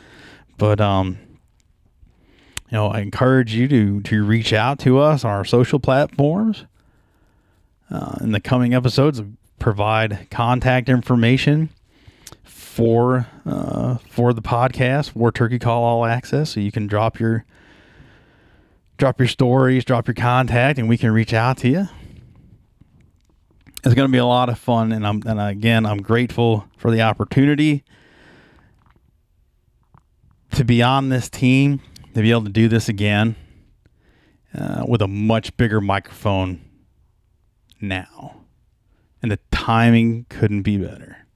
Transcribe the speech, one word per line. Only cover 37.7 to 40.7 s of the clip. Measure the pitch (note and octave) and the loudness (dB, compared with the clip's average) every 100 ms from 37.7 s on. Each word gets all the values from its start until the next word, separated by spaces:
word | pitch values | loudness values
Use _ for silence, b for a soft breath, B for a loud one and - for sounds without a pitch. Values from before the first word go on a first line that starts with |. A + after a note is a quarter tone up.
| _ | _
now. | G2+ F#2 F2+ - - - _ _ _ _ _ _ _ _ | -8 -8 -10 -18 -20 -20 _ _ _ _ _ _ _ _
And | A#2+ | -6
the | G2+ _ | -6 _
timing | - - A2+ A#2 A#2 A#2 A#2 A#2+ | -6 0 2 4 4 2 -2 -8
couldn't | - G#2+ G#2 | -2 -2 0
be | G2+ | -2